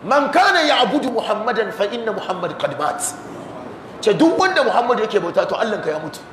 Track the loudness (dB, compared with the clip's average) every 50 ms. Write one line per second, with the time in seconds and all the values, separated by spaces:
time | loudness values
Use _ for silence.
0 | 0 2 2 2 2 2 2 4 4 4 4 2 4 2 4 4 4 2 2 0
1 | 0 0 -2 -2 0 0 -2 -2 0 -2 0 0 -2 -2 -2 -2 -2 -2 -2 -4
2 | -4 -4 -4 -4 -4 -6 -4 -4 -4 -6 -4 -4 -4 -4 -2 -2 -2 -2 -2 -2
3 | -6 -6 -8 -10 -14 -14 -14 -14 -14 -12 -14 -14 -14 -14 -14 -16 -16 -16 -14 -2
4 | 2 2 4 6 6 4 6 4 2 4 4 2 2 4 2 2 2 2 2 2
5 | 0 0 0 0 0 2 0 0 0 0 0 -2 -2 -2 -2 -4 -2 -4 -4 -4
6 | -6 -8 -12 -14 -18 -18